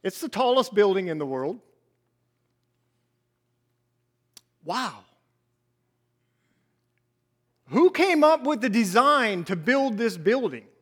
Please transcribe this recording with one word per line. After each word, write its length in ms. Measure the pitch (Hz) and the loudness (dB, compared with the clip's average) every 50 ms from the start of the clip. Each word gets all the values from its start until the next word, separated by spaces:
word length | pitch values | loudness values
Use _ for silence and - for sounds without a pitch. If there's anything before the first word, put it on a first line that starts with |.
| - | -6
It's 180 | 190 - - | -8 -8 -6
the 80 | 330 - | -10 -8
tallest 460 | - - 262 247 247 262 247 - 208 | -4 -2 0 2 2 2 0 0 2
building 320 | 208 208 202 190 196 185 | 2 4 4 2 0 -2
in 100 | 175 160 | -4 -6
the 80 | 156 147 | -6 -6
world. 340 | 135 135 131 131 143 214 240 _ _ _ _ _ _ _ _ _ _ _ _ _ _ _ _ _ _ _ _ _ _ _ _ _ _ _ _ _ _ _ _ _ _ _ _ _ _ _ _ _ _ _ _ _ _ _ _ _ _ _ _ _ _ _ - _ _ _ _ _ | -6 -6 -4 -4 -6 -8 -8 _ _ _ _ _ _ _ _ _ _ _ _ _ _ _ _ _ _ _ _ _ _ _ _ _ _ _ _ _ _ _ _ _ _ _ _ _ _ _ _ _ _ _ _ _ _ _ _ _ _ _ _ _ _ _ -20 _ _ _ _ _
Wow. 360 | 151 180 247 262 208 - - _ _ _ _ _ _ _ _ _ _ _ _ _ _ _ _ _ _ _ _ _ _ _ _ _ _ _ _ _ _ _ _ _ _ _ _ _ _ _ _ _ _ _ _ _ _ _ _ _ _ _ _ _ - | -6 -6 -4 -4 -6 -8 -12 _ _ _ _ _ _ _ _ _ _ _ _ _ _ _ _ _ _ _ _ _ _ _ _ _ _ _ _ _ _ _ _ _ _ _ _ _ _ _ _ _ _ _ _ _ _ _ _ _ _ _ _ _ -4
Who 200 | 131 247 330 370 | 2 4 4 4
came 340 | 370 - 349 392 349 311 294 | 4 2 0 2 4 4 4
up 200 | 302 320 320 247 | 4 4 2 0
with 180 | 269 302 226 | -4 -4 -2
the 80 | 220 262 | -2 -2
design 760 | 196 233 226 185 175 226 262 285 294 285 247 220 202 180 170 | 0 0 0 2 2 2 4 4 4 2 2 0 -2 -4 -6
to 100 | - 196 | -6 -8
build 420 | 175 151 220 262 277 269 269 220 | -6 -2 0 0 0 0 -2 -2
this 200 | 196 233 226 185 | -2 -4 -4 -4
building? 480 | 175 156 190 233 269 247 185 131 117 104 - _ _ | -2 -2 0 0 0 -2 -4 -6 -8 -16 -18 _ _